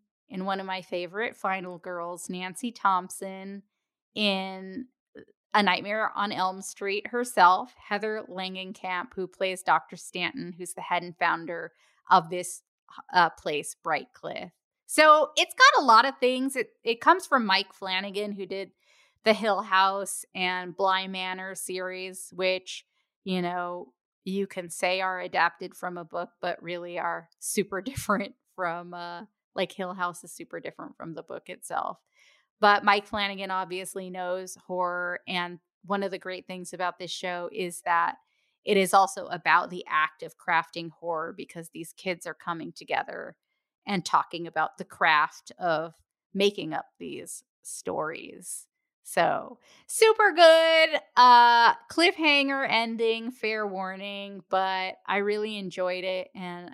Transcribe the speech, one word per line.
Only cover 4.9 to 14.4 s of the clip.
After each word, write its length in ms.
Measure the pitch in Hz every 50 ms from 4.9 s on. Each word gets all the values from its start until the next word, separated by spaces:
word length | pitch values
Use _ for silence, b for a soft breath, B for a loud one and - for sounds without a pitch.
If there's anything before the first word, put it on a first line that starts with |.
| _ _ _ _ - - - _ _ _ _ _ -
A 100 | 214 208
Nightmare 480 | 190 185 - 180 202 208 220 214 - -
on 160 | - 202 208
Elm 300 | 170 147 185 190 185 190
Street 460 | 190 - - - 208 196 196 208 -
herself, 640 | - - 240 247 247 - 208 180 175 185 - 262 254 _
Heather 460 | _ - - 208 208 214 214 214 220 - -
Langenkamp, 840 | 180 185 185 185 190 185 185 190 - - - 185 180 180 175 - -
who 120 | - 185
plays 360 | 180 _ - 196 190 185 180 -
Doctor 320 | - 160 160 - - -
Stanton, 580 | 170 - - - 190 175 - - - 170 175 180
who's 160 | 170 180 175 -
the 80 | -
head 220 | - - 180 175 175
and 120 | 175 165
founder 540 | - 180 170 165 165 165 170 170 165 165 165 _ _ _ _ _ _ _ -
of 200 | - 180 165 165
this, 320 | 180 180 180 - - - - _ _ _ _ - - - - - -
uh, 160 | 180 170 160
place, 460 | - - - 170 151 147 165 - - - -
Bright 240 | 170 156 139 131 - _
Cliff. 380 | _ - 160 - -